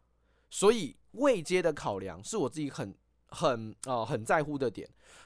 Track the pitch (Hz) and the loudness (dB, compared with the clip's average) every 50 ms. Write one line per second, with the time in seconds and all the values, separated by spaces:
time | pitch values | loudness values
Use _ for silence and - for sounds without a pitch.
0 | _ _ _ _ _ _ _ _ _ _ - - 185 208 240 226 165 117 - _ | _ _ _ _ _ _ _ _ _ _ -2 2 4 4 4 4 0 -6 -8 _
1 | _ _ - 202 277 285 240 180 147 - 180 185 170 165 151 - - 127 101 95 | _ _ -2 2 4 4 4 4 2 0 2 2 4 2 0 0 -2 -4 -4 -4
2 | 98 95 85 87 110 - - 214 147 120 - 156 147 135 - - 123 98 - _ | -6 -8 -10 -10 -10 -6 -2 -2 -2 -2 -2 -4 -6 -6 -6 -6 -8 -8 -8 _
3 | _ _ _ _ _ _ - - 165 147 123 113 110 110 101 - - 131 127 117 | _ _ _ _ _ _ -4 0 0 2 2 0 -4 -10 -12 -10 -6 -2 -2 -2
4 | 113 117 147 110 113 - 180 160 147 147 147 135 135 117 - 98 - - _ _ | -2 -2 -4 -2 0 2 2 2 2 0 -2 -2 -2 -2 -2 -6 -10 -14 _ _
5 | _ - - - - | _ -20 -20 -20 -10